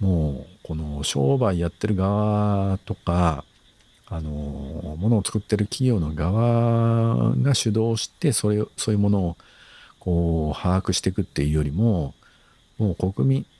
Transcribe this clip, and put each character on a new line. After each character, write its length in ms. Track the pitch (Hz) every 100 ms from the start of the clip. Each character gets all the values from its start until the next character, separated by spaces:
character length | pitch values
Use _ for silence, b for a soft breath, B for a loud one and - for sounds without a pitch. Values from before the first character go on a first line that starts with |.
も 440 | 98 87 78 65 85
う、 100 | -
こ 100 | -
の 300 | 80 76 73
商 340 | 71 139 135 139
売 220 | 113 90
や 80 | 85
っ 20 |
て 160 | - 104
る 80 |
側 840 | 95 95 101 104 104 104 101 98 95
と 180 | - -
か、 480 | - 87 87 71 - _ _ _ _ _ -
あ 120 | 82
の、 100 | 78
も 760 | 73 71 69 69 78 - 78 104
の 100 | 113
を 40 |
作 140 | - 110
っ 20 |
て 160 | - 104
る 100 | 101
企 200 | - 127
業 140 | 110
の 140 | 78
側 1200 | 78 82 107 120 117 117 117 117 117 113 120 113 127
が 180 | 131
主 160 | 131 113
導 240 | 107 117 113
し 120 | -
て、 240 | _ 160
そ 180 | - 107
れ 100 | 104
を、 100 | 107 -
そ 140 | -
う 40 |
い 20 | 104
う 20 |
も 120 | 101
の 100 | 101
を、 160 | 87 82 B B B B B _
こ 520 | - 85 85 82 78 -
う、 40 |
把 200 | 90 92
握 100 | -
し 80 | 92
て 100 | -
い 20 |
く 100 | 92
っ 20 |
て 200 | - -
い 40 | 73
う 20 |
よ 120 | 76
り 80 | 71
も、 440 | 78 113 92 69 - b b b b _ -
も 120 | 107
う 220 | 87 95
国 140 | 101 131
民、 200 | 135 - _